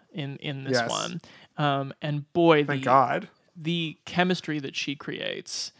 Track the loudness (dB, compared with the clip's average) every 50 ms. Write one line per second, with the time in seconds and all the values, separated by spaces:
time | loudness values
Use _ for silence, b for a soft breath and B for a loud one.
0 | _ _ -10 -10 -8 -8 -10 -8 -8 -8 -8 -6 -4 0 0 0 0 0 -2 -4
1 | -4 -4 -6 -10 -12 B B B B B B -2 0 0 0 -2 -4 -6 -8 -8
2 | -6 -4 -4 -4 -6 -2 2 6 6 8 8 6 6 2 0 0 2 6 6 6
3 | 6 4 2 -2 -4 -8 _ _ _ _ _ -8 -4 -2 -2 -2 -2 -4 -8 -10
4 | -14 -4 0 0 2 2 0 -2 -4 -6 -6 -6 -6 -8 -8 -6 -6 -6 -6 -8
5 | -8 -10 -8 -8 -6 -6 -8 -8 -10 -10 -8 -8 -8 -10 -12 b